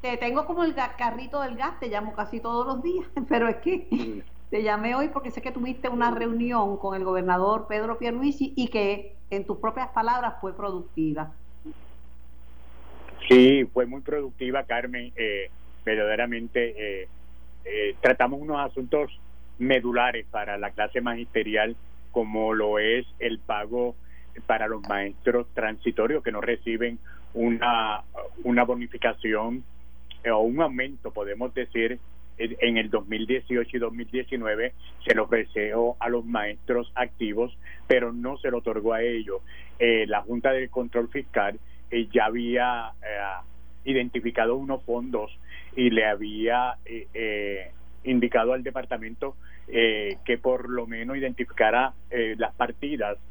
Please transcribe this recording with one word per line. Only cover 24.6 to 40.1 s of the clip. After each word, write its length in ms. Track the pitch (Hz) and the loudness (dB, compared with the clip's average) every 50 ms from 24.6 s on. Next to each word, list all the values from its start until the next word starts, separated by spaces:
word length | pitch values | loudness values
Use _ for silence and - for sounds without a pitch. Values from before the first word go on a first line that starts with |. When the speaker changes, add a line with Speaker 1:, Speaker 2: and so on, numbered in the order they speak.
| 110 | 2
Speaker 2:
los 200 | 110 113 107 101 | 0 -2 -2 -2
maestros 600 | 104 104 101 98 101 95 - - 127 120 120 120 - - | -2 0 0 0 -2 -4 0 0 2 4 4 2 0 -2
transitorios 680 | - 110 110 110 - - 123 110 - 110 117 151 151 - | -2 0 0 -2 0 -2 -2 2 2 2 2 2 0 0
que 100 | 120 107 | -2 -2
no 100 | 104 - | -2 0
reciben 560 | 117 120 - - 120 113 110 117 120 120 117 - - - - - - - | 0 0 -2 0 -2 -2 0 0 -2 -2 -4 -8 -10 -10 -10 -10 -8 -2
una, 680 | 117 117 120 117 113 - 123 120 117 110 107 107 104 - - - - 104 - - - - | 2 4 4 4 4 4 4 4 4 4 2 0 -2 -4 -6 -8 -8 -8 -8 -8 -4 0
una 200 | 123 123 120 120 | 2 6 6 6
bonificación, 1000 | 117 127 120 120 113 - 117 - 120 110 - - 113 110 107 107 117 120 131 127 - - - - - - - - - - - - | 4 4 -2 -2 -6 -6 0 0 0 0 2 0 0 0 0 0 0 -2 -4 -6 -8 -10 -10 -10 -10 -10 -10 -10 -10 -10 -4 0
eh, 60 | 117 | 2
o 100 | 113 107 | 4 4
un 200 | 110 117 123 147 | 4 4 4 2
aumento, 500 | 165 151 131 123 127 135 139 123 - 113 | 2 2 2 -2 -4 -4 -4 -8 -8 -6
podemos 440 | 107 104 101 101 101 107 123 127 120 | -4 -4 -2 -2 -2 -2 -4 -4 -2
decir, 440 | 127 123 - - 117 113 113 123 123 - - - - - - - - | -2 -4 -2 0 0 0 0 0 -2 -6 -10 -10 -10 -10 -10 -6 -4
en, 180 | 113 113 120 110 | -4 -4 -2 2
en 160 | - 120 117 113 | 2 2 4 2
el 100 | 110 107 | 0 2
dos 180 | 104 110 98 | 0 0 0
mil 200 | 98 110 110 110 | 0 -4 -4 0
dieciocho 500 | 104 127 131 120 - 127 120 117 120 - | 0 0 0 0 0 0 0 0 0 -2
y 20 | 127 | -2
dos 140 | 117 113 110 | -2 -2 -4
mil 180 | 117 120 110 | -6 -8 -4
diecinueve 640 | - 127 127 - 135 127 113 110 107 107 117 127 - - - - - - - | -4 -4 -4 -2 -4 -4 0 0 0 0 0 -2 -4 -6 -10 -12 -10 -10 2
se 80 | - 113 | 4 4
le 60 | 113 | 4
ofreció 760 | 107 - - 113 107 - - 110 104 107 107 117 117 120 120 - | 6 4 2 2 2 0 -2 -2 0 0 2 2 2 2 2 0
a 80 | 117 117 | -2 0
los 160 | 120 120 113 | 0 0 -2
maestros 680 | 117 117 110 104 104 104 - - - 127 120 120 - - | 0 0 0 0 -2 -4 -8 -2 0 0 0 0 -2 -2
activos, 600 | 127 123 123 - - 120 107 104 107 120 123 - - - - - - - | -2 -2 -2 -2 -4 -4 -2 0 0 -2 -2 -2 -8 -10 -10 -10 -10 2
pero 240 | - 135 123 120 117 | 4 4 4 4 2
no 280 | 117 120 120 127 139 135 | -2 -2 -4 -4 -4 -2
se 120 | - 139 | -2 -2
le 60 | 123 | -2
otorgó 380 | 120 113 117 110 110 104 113 113 | 0 0 0 -2 0 0 2 2
a 80 | 113 117 | 2 2
ellos. 400 | 120 120 117 110 101 95 95 - - - - - - - - | 0 0 0 -2 -4 -4 -6 -6 -8 -10 -10 -10 -10 -2 2
Eh, 280 | 120 117 117 110 110 | 4 6 6 6 4
la 160 | 101 | 2